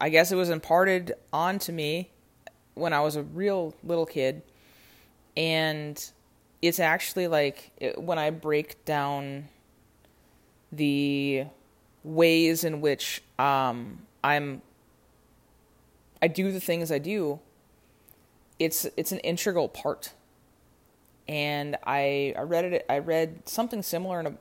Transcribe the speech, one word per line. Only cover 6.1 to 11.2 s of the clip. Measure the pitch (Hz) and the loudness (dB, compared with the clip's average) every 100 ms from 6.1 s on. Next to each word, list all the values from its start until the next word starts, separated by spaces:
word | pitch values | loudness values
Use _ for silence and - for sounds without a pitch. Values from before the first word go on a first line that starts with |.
| - _ _ _ _ | -18 _ _ _ _
it's | 170 170 | 0 2
actually, | 165 170 - - 180 | 2 2 -2 -2 0
like, | 156 143 135 - - | 2 2 0 -12 -8
it, | 131 - | -6 -4
when | 165 165 | -4 -2
I | 151 | -2
break | 160 156 151 156 - | -2 0 0 -2 -8
down | - 151 143 143 139 139 147 _ _ _ _ _ _ _ _ _ _ _ _ | -4 -2 -2 -4 -6 -10 -14 _ _ _ _ _ _ _ _ _ _ _ _
the | 151 147 143 143 143 | -2 0 2 0 0